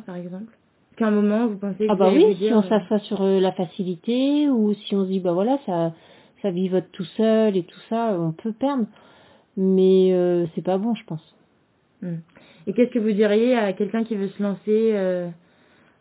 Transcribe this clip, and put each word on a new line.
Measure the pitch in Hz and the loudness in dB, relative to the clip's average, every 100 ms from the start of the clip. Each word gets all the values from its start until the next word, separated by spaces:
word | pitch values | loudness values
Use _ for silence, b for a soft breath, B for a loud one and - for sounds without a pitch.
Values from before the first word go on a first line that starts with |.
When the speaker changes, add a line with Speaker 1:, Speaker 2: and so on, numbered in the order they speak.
| 214 | -12
Speaker 1:
par | 180 | -14
exemple ? | 175 185 220 | -12 -14 -16
Est-ce | _ _ _ _ - | _ _ _ _ -4
qu'à | 220 | 0
un | |
moment, | 208 208 214 240 | 2 2 0 -2
vous | 196 | -4
pensez | 202 190 214 | -8 -2 0
que | |
Speaker 2:
Ah | |
Speaker 1:
vous | 190 | 4
Speaker 2:
bah | 190 | 4
Speaker 1:
allez | 262 | 6
Speaker 2:
oui, | 427 | 4
Speaker 1:
vous | |
Speaker 2:
si | 175 | 2
Speaker 1:
dire, | 214 220 | 2 2
Speaker 2:
on | 185 | 2
Speaker 1:
euh, | |
Speaker 2:
s'assoit | 214 - 208 | -2 0 -2
sur, | - 196 | -2 -2
euh, | 196 196 | 0 2
la | 190 | 0
facilité | 180 170 - 185 170 - 247 277 294 294 | -2 -6 -6 -8 -6 -4 0 0 2 2
ou | 240 208 | 2 0
si | 208 - 196 | -2 -2 -2
on | 185 | 0
se | |
dit, « | 190 | -2
Bah | 180 | 0
voilà, | 175 214 277 - | 0 0 -2 -2
ça, | 170 165 160 B B B _ | -2 -2 -6 B B B _
ça | 202 | -4
vivote | 175 185 185 180 | -2 -2 -2 -4
tout | - | -10
seul | 165 - 220 220 220 190 | -8 0 2 4 2 0
et | |
tout | 170 - - | -4 -14 -8
ça », | 226 226 180 | -4 -2 -2
on | 165 | -2
peut | 160 226 | -4 -8
perdre. | 214 269 277 214 b b b b b b - | -4 -2 -2 -4 b b b b b b -2
Mais, | 190 190 190 190 185 | 2 4 6 6 4
euh, | 180 180 175 170 180 | 4 2 0 -2 -4
c'est | |
pas | 170 190 | -2 -2
bon, | 226 226 | -2 -4
je | - | -8
pense. | 160 - _ _ _ _ _ _ _ | -12 -14 _ _ _ _ _ _ _
Speaker 1:
Hmm. | 180 165 - B B B - | -10 -10 -12 B B B -4
Et | |
qu'est-ce | 190 240 | 0 2
que | 247 | 2
vous | 214 | -2
diriez | 202 208 214 240 240 | 2 2 2 2 2
à | 202 | 0
quelqu'un | 190 202 226 | -2 -4 -2
qui | 226 208 | -4 -6
veut | 196 | -6
se | 190 | -6
lancer, | 202 190 214 214 226 | -6 -4 -2 0 0
euh, | 208 185 180 175 170 b b b b b b | 0 -2 -4 -6 -12 b b b b b b